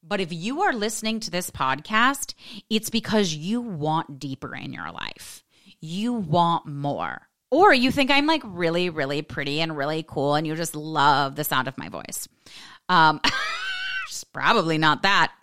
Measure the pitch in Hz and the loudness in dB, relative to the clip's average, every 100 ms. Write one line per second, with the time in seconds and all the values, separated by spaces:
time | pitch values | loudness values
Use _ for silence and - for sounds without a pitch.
0 | 165 202 180 165 190 285 392 254 208 - | -4 -4 -4 -4 -6 0 0 0 -4 -4
1 | 220 220 214 175 185 - 135 135 - 220 | -4 -6 -4 -6 -6 -4 -2 -2 -2 2
2 | 247 277 - - - 214 _ 214 220 226 | 2 0 -8 -14 -18 -18 _ -4 -2 -4
3 | 208 214 190 156 165 233 240 170 151 156 | 0 0 0 -2 -4 -6 -6 -4 -2 -2
4 | - 143 139 135 151 - - 127 78 - | -4 -10 -10 -10 -10 -10 -12 -10 -12 -10
5 | - - - - _ _ - _ 156 180 | -12 -12 -20 -20 _ _ -20 _ -10 -6
6 | 226 240 170 170 170 170 - 143 143 110 | -4 -4 0 4 6 4 -2 -6 -4 -2
7 | 82 60 _ _ _ 277 403 277 254 - | -4 -6 _ _ _ 6 8 8 4 2
8 | 269 277 294 320 220 175 170 170 180 156 | 2 4 4 0 -2 -2 0 2 -2 -2
9 | 135 143 156 - 139 147 165 151 139 160 | -2 -4 -6 -8 -4 -2 -2 -2 -2 -4
10 | 160 - 143 147 156 156 170 151 151 156 | -6 -2 2 2 0 -4 -6 -8 -6 4
11 | 143 139 139 139 151 135 127 - 78 - | 6 6 2 -2 -2 0 -2 -6 -12 -12
12 | - - - _ - - - - _ 180 | -12 -12 -12 _ -20 -20 -20 -20 _ 6
13 | 160 151 - - 640 640 - 719 762 1077 | 6 6 0 0 -4 -6 -6 -6 -6 -6
14 | 1077 - - - 139 226 165 156 156 147 | -8 -12 -12 -2 2 4 2 4 4 4
15 | 196 196 160 - | 4 4 2 -2